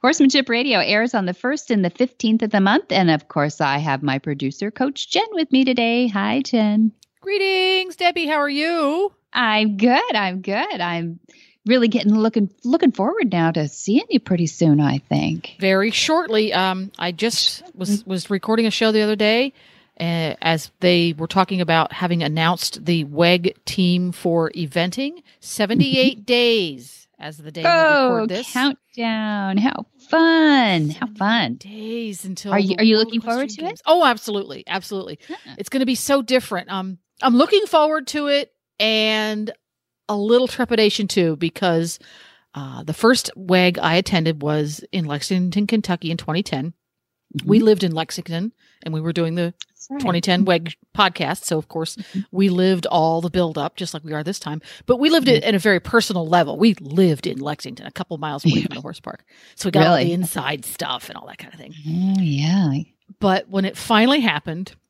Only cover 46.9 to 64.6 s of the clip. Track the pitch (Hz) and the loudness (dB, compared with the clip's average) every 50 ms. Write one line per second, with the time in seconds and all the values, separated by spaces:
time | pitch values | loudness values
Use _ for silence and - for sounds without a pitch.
46.9 | _ _ _ _ _ _ _ _ - 147 - 147 208 220 226 220 214 175 196 180 | _ _ _ _ _ _ _ _ -12 -8 0 4 4 6 6 6 4 4 2 -2
47.9 | 160 160 160 - - - 160 - 165 165 190 226 _ _ _ _ _ _ - 165 | -2 -4 -6 -6 -8 -12 -10 -6 -6 -4 -6 -6 _ _ _ _ _ _ -10 -6
48.9 | 160 156 156 165 165 170 170 165 165 175 175 170 175 _ - _ _ _ - - | -6 -4 -4 -4 -2 -2 -2 -2 -2 -2 -4 -4 -6 _ -20 _ _ _ -16 -12
49.9 | 262 285 269 208 175 170 170 202 180 180 202 185 180 170 165 170 - _ _ _ | -10 -4 -2 0 0 0 2 2 2 2 4 2 2 0 0 -4 -14 _ _ _
50.9 | _ - 208 185 170 - 170 135 165 - - - 175 156 151 _ - 165 160 156 | _ 0 0 0 2 -2 -4 -4 -4 -6 -4 -4 -4 -4 -4 _ -8 -8 -8 -8
51.9 | - - 196 - - 190 196 _ - 185 196 196 180 175 185 190 190 180 170 - | -10 -14 -16 -10 -8 -10 -10 _ 0 2 2 2 4 4 4 2 2 2 0 0
52.9 | - 175 160 160 165 165 170 180 151 185 180 165 156 156 143 170 _ - 185 165 | 0 2 2 2 0 0 -2 -2 -2 0 -2 0 -2 -4 -6 -6 _ -8 -12 -10
53.9 | - 156 151 156 156 151 151 160 202 - - 156 151 156 _ - - - - - | -10 -12 -10 -8 -8 -6 -6 -6 -8 -8 -8 -8 -8 -8 _ -14 -20 -16 -2 -2
54.9 | 247 240 277 311 320 330 262 262 247 226 - 226 214 190 165 220 196 175 - - | 0 2 2 2 4 4 4 4 2 4 4 2 0 2 2 2 2 2 0 0
55.9 | - 233 - - 214 180 165 156 170 175 165 143 - 151 196 226 202 - 156 139 | 0 0 0 0 -2 -4 -2 2 2 2 2 2 0 2 4 4 4 2 -4 -4
56.9 | 147 175 190 180 151 135 - - - 131 135 147 147 - - 135 - - - 139 | 2 4 4 4 4 0 -2 -6 -6 -6 -6 -8 -8 -8 -10 -16 -16 -14 -16 -16
57.9 | - - 180 _ 170 151 151 156 143 143 - 170 156 - - - - - 135 - | -12 -12 -10 _ -10 -8 -8 -8 -8 0 2 2 2 2 0 -4 -8 -10 -14 -14
58.9 | 165 - _ - - - _ _ _ _ - - _ - - 196 170 196 160 165 | -16 -14 _ -14 -14 -14 _ _ _ _ -20 -20 _ -8 -6 0 4 4 6 6
59.9 | 175 147 127 175 170 180 185 165 - - - 135 151 147 - - - - 160 - | 4 4 2 0 0 -2 -2 -4 -4 -6 -6 -6 -6 -6 -10 -14 -10 -10 -6 -6
60.9 | 127 120 - - - - - - - - - - - 160 131 143 165 156 147 156 | -6 -8 -8 -12 -16 -16 -16 -18 -20 -20 -20 -20 -20 -20 -20 -20 -20 -14 -10 -6
61.9 | 160 175 185 190 190 190 185 160 143 139 147 160 180 196 185 151 135 143 165 _ | -4 -2 0 0 2 2 0 0 0 0 0 0 2 2 2 0 0 -4 -6 _
62.9 | _ _ _ _ 202 _ 208 196 190 190 - _ 190 196 190 190 - - - - | _ _ _ _ -10 _ 0 0 0 0 -2 _ -4 -4 -4 -4 -4 -8 -2 2
63.9 | 233 214 220 247 277 302 240 220 151 147 _ - 160 170 | 4 4 6 4 4 2 2 0 -2 -2 _ -8 -8 -8